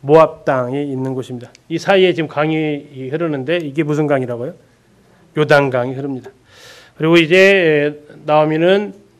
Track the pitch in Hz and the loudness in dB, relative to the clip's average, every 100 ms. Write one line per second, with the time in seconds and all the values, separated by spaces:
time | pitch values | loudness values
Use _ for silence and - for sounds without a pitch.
0 | 139 160 156 - - 135 123 139 147 127 | 4 6 6 0 -4 -2 -2 -6 -6 -6
1 | 131 131 123 123 117 _ - 165 185 196 | -6 -6 -10 -12 -16 _ -10 -6 0 2
2 | 185 160 156 147 156 156 156 143 147 131 | 2 0 -4 -4 -2 -2 -4 -6 -10 -14
3 | 131 156 170 143 127 175 151 143 151 147 | -8 -6 -4 -4 -4 -6 -4 -4 -2 -2
4 | 147 139 123 120 135 185 _ _ _ _ | 0 -2 -4 -8 -10 -12 _ _ _ _
5 | _ _ _ 151 147 147 139 127 127 131 | _ _ _ -4 2 2 2 -2 -4 -6
6 | 143 131 - - _ - - - - - | -8 -10 -14 -20 _ -20 -20 -20 -20 -4
7 | 156 170 156 185 190 196 165 147 147 147 | 2 4 4 6 6 4 2 2 0 -6
8 | - - 151 151 156 156 175 202 208 196 | -16 -12 0 2 2 2 2 2 -2 -10
9 | _ _ | _ _